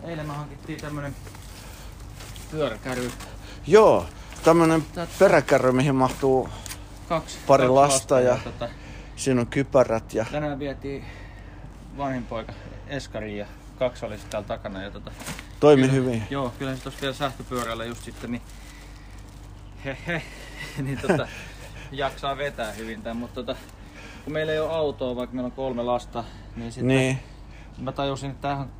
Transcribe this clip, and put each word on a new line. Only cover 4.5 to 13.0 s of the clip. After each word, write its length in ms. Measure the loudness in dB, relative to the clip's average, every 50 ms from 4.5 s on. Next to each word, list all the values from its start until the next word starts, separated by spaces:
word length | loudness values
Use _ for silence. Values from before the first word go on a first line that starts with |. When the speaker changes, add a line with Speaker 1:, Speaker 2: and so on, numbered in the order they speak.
| 8 10 8 8 6 4 2 0 -6
Speaker 1:
Tätä 140 | -8 -8 -8 4 6
Speaker 2:
peräkärry, 520 | 8 8 8 6 6 6 4 6 6 6
mihin 240 | 6 6 4 4 4
mahtuu 540 | 4 4 4 2 2 4 4 4 4 2 0 -8 -12 -12 -12 -12 -12 -14 -16 -16 -18 -6 -4
Speaker 1:
Kaksi, 280 | -2 -2 -2 -6 -14 -12 6 6
Speaker 2:
pari 140 | 8 8 8
Speaker 1:
kaksi 100 | 8 8
Speaker 2:
lasta 220 | 8 8 8 6
Speaker 1:
lasta 240 | 2 2 4 4 6
Speaker 2:
ja 100 | 6 6
Speaker 1:
ja 60 | 4 2 0
tota, 260 | -8 -8 -8 -8 -8 -8 -12 -14 -14 -14 -14 -14 -14 -10
Speaker 2:
siinä 260 | -4 0 2 2 2
on 60 | 2 2
kypärät 680 | 0 -2 -2 4 6 6 6 6 4 -2 -2 -2 -2
ja 120 | -2 -2 -2
Speaker 1:
tänään 280 | -2 -4 -2 -2 -4 -4
vietiin 460 | -6 -6 -6 -8 -8 -8 -8 -8 -10 -12 -14 -14 -14 -16 -16 -16 -16 -16 -16 -16 -16 -16 -16 -16 -16 -14 -8 -6
vanhin 260 | -4 -4 -4 -4 -6
poika 280 | -6 -6 -8 -8 -8 -12 -14 -14 -14 -14 -14 -12 -8
Eskariin 500 | -8 -8